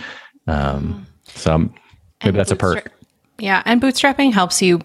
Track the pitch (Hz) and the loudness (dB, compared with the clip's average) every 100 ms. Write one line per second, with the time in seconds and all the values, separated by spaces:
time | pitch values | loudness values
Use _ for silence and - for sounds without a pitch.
0 | - - - _ - 73 69 69 76 - | -16 -18 -20 _ -4 -2 -2 -4 -6 -8
1 | - _ - - 80 80 - - _ _ | -14 _ -20 -4 0 2 0 -4 _ _
2 | _ - 104 98 95 95 95 85 - _ | _ -4 0 0 0 0 0 -2 -6 _
3 | _ _ _ - 196 185 - 240 269 254 | _ _ _ -8 -2 0 2 2 2 2
4 | 277 269 277 202 180 - 185 170 | 0 2 2 2 0 2 2 2